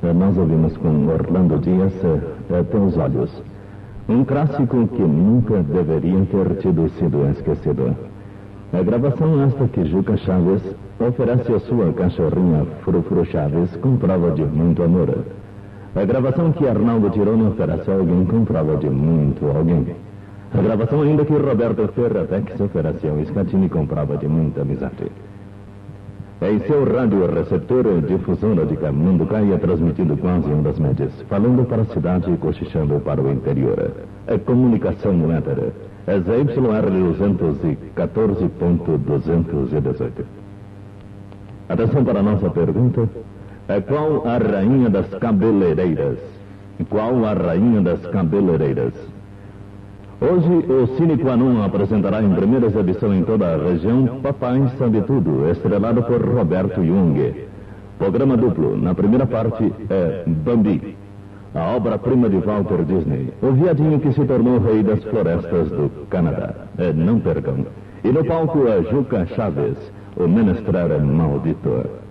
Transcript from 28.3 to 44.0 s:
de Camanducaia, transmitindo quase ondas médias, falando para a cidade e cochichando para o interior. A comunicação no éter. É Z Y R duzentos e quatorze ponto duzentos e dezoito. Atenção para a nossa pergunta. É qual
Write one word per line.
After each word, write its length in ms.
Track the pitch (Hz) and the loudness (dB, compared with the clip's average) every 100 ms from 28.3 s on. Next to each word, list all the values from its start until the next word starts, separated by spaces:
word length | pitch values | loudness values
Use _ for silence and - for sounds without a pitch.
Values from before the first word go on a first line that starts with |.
| 87 220 196 76 | 0 2 2 0
de 100 | 76 | -2
Camanducaia, 840 | 78 69 85 90 78 107 101 90 | -2 0 2 2 2 2 2 2
transmitindo 580 | 85 87 82 73 87 73 | 2 2 0 0 0 0
quase 340 | 90 90 73 | 0 0 2
ondas 280 | 73 73 73 | 0 0 0
médias, 320 | 73 65 69 - - | 0 0 -2 -6 -4
falando 340 | 101 113 127 120 | 0 2 4 2
para 160 | 113 | 0
a 20 | 110 | 0
cidade 460 | 113 80 90 87 | -2 0 0 0
e 60 | 82 | 0
cochichando 600 | 78 78 - 82 73 71 | 0 -4 -4 -2 0 0
para 220 | 69 69 | -2 -2
o 100 | 67 | 0
interior. 600 | 67 64 65 65 50 50 - - - - | 0 -2 0 0 0 -2 -6 -14 -14 -4
A 120 | 110 | -4
comunicação 760 | 95 123 127 113 98 87 - | 2 4 4 2 0 -2 0
no 180 | 90 80 | 2 2
éter. 400 | 80 69 67 57 - - - - | 0 -2 -2 -4 -6 -16 -12 -2
É 120 | 98 | -2
Z 200 | 87 117 | 2 2
Y 360 | 143 131 127 107 | 2 2 0 2
R 140 | 98 | 0
duzentos 760 | 92 90 80 101 90 85 69 | 2 0 2 0 2 0 0
e 140 | 82 69 - - | -2 -4 -6 -6
quatorze 520 | 87 110 110 98 90 - | -4 0 0 2 -2 -2
ponto 400 | 85 87 - 76 | 0 0 0 -2
duzentos 760 | 69 73 76 85 82 78 64 | 0 -2 0 0 0 -2 -2
e 80 | 76 | -2
dezoito. 460 | 69 - 64 - - - - - - - - - - - - - - - - | -2 -4 -6 -8 -12 -14 -20 -20 -20 -18 -20 -20 -20 -18 -18 -20 -18 -18 -6
Atenção 340 | 87 113 - | -2 0 2
para 180 | 127 101 | 2 2
a 20 | |
nossa 260 | 101 104 95 | 2 2 0
pergunta. 580 | 85 82 82 123 - 113 - - - - - - | 0 0 2 0 2 -2 -4 -16 -18 -18 -18 -4
É 120 | 98 | -4
qual 480 | 95 143 | -2 -2